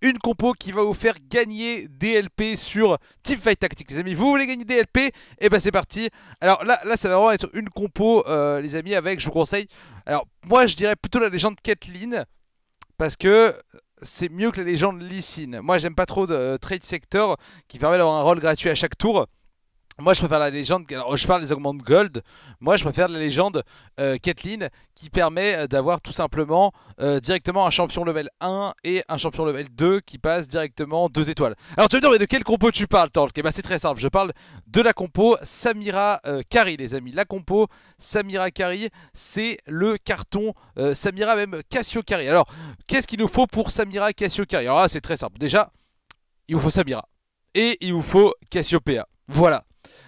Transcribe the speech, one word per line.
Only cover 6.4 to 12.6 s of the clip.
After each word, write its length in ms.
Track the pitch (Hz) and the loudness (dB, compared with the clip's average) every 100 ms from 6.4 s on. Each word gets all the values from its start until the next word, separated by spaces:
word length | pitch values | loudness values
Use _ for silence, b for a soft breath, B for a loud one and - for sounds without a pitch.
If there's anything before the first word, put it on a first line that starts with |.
Alors 240 | 175 190 | 2 2
là, 160 | 208 247 196 | 2 0 0
là 100 | 226 | -2
ça 140 | 196 | 2
va 60 | 185 | 4
vraiment 160 | 220 | 4
être 180 | 208 - | 2 -2
une 160 | 214 220 | -8 -10
compo, 580 | - 202 - 214 226 - | -8 -6 0 4 4 2
euh, 360 | 151 147 143 | 0 0 -2
les 140 | 147 156 | -4 -6
amis, 180 | 165 | -4
avec, 260 | 202 165 185 | -2 -2 -4
je 60 | 139 | -2
vous 40 | |
conseille, 360 | 156 156 202 202 B B B B | -2 0 -2 -6 B B B B
alors 200 | 147 - _ 175 | -6 -6 _ 2
moi 200 | 240 240 | 4 4
je 80 | |
dirais 220 | 156 208 208 | 2 -2 -2
plutôt 220 | - 247 | -2 0
la 100 | 220 | 0
légende 280 | 180 202 202 | 0 -4 -4
Caitlyn, 640 | - 202 - 180 226 233 123 _ _ _ | -6 -6 -6 -14 -8 -8 -8 _ _ _